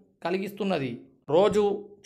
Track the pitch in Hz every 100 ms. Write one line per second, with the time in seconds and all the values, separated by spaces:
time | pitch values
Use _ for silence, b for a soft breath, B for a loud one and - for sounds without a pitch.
0 | _ _ 170 190 196 - 196 170 131 113
1 | - _ - 160 202 202 202 202 - -